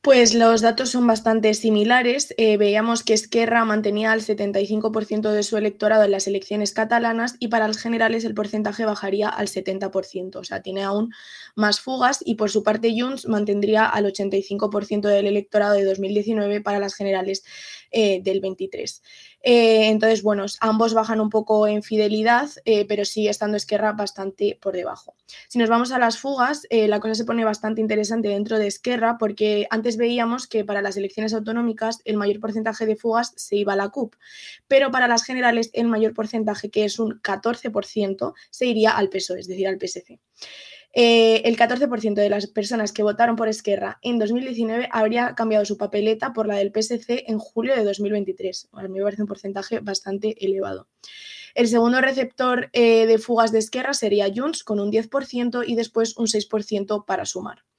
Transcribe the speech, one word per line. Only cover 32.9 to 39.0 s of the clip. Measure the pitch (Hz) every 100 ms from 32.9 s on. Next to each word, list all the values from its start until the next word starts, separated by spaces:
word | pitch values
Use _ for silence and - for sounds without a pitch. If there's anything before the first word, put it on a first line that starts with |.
| 214
fugas | 233 226 233 -
se | - 202
iba | 202
a | 196
la | 202
cup, | 285 226 _ - - - - _
pero | 269 269
para | 254 247
las | 233
generales | 233 254 247 233 226
el | - 233
mayor | 220 220
porcentaje, | 226 220 226 214 208 208
que | 220
es | 214 208
un | 220 -
catorce | - 196 226 233 247
por | 214
ciento, | - 220 202 190 - - _
se | - 254
iría | 220 214
al | -